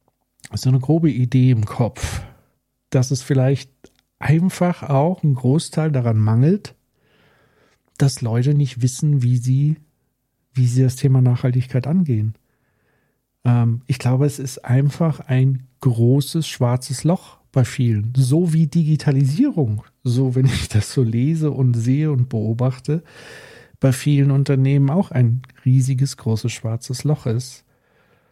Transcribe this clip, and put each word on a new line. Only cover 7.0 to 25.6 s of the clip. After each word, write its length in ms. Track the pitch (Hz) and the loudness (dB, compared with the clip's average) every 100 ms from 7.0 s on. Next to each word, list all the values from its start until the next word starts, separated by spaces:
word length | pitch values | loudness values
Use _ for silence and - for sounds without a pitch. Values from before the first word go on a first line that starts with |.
| _ _ _ _ _ _ _ _ _ - | _ _ _ _ _ _ _ _ _ -2
dass 240 | 139 - | -2 0
Leute 320 | 117 117 127 | -2 0 2
nicht 280 | 147 139 - | 2 0 -2
wissen, 400 | 127 - 156 143 | -4 -2 0 0
wie 160 | 123 123 | 2 0
sie, 400 | 123 131 147 156 _ _ _ _ _ _ _ | 0 0 0 -2 _ _ _ _ _ _ _
wie 140 | 127 123 | 0 0
sie 160 | 127 | 2
das 120 | 131 123 | 2 2
Thema 260 | 139 131 | 2 4
Nachhaltigkeit 640 | 127 123 131 127 123 - 123 | 2 2 0 -2 -2 -4 -2
angehen. 500 | 180 165 110 110 110 _ _ _ _ _ _ _ _ _ _ | 0 0 0 -2 -6 _ _ _ _ _ _ _ _ _ _
Ähm, 380 | 123 120 117 117 - | 0 2 2 -2 -4
ich 120 | - | -4
glaube, 260 | 123 127 147 | -2 0 0
es 140 | 143 | -2
ist 260 | 135 - - | -10 -10 -2
einfach 540 | 127 143 - 165 143 | 2 2 0 -2 -2
ein 480 | - 127 135 131 - _ | -2 0 2 0 -6 _
großes 680 | 131 113 117 139 139 165 151 | -2 2 4 2 0 -4 -6
schwarzes 560 | - 123 123 - 131 | -2 -2 -2 -4 -4
Loch 340 | 151 180 - - _ | -2 -2 -4 -20 _
bei 140 | - 120 | -2 0
vielen. 480 | - 120 107 110 127 | 0 0 0 0 0
So 380 | 127 151 180 | 2 2 2
wie 140 | 160 160 | 2 2
Digitalisierung, 1160 | 170 151 156 - 139 135 151 285 - 123 107 - _ | 2 0 0 2 2 2 2 0 0 -2 -4 -8 _
so 320 | 127 120 135 127 | -2 0 0 2
wenn 100 | 131 | 2
ich 240 | 95 - | 0 -2
das 240 | 104 - | -2 -2
so 100 | - | 0
lese 480 | 117 117 135 165 156 | 0 0 0 0 -2
und 220 | 135 127 | 0 0
sehe 380 | 117 113 135 156 | 0 0 0 0
und 180 | 135 127 | 0 -2
beobachte, 720 | 113 107 117 127 127 - 160 - - - - - - - _ | -2 -4 -2 -2 -4 -6 -6 -8 -20 -20 -20 -20 -20 -20 _
bei 100 | 135 | -2
vielen 400 | 127 147 143 139 | 0 0 2 2
Unternehmen 580 | 139 139 139 135 143 139 | 2 2 2 2 2 2
auch 220 | 165 202 | 0 0
ein 300 | 131 120 123 - _ | 2 2 0 -6 _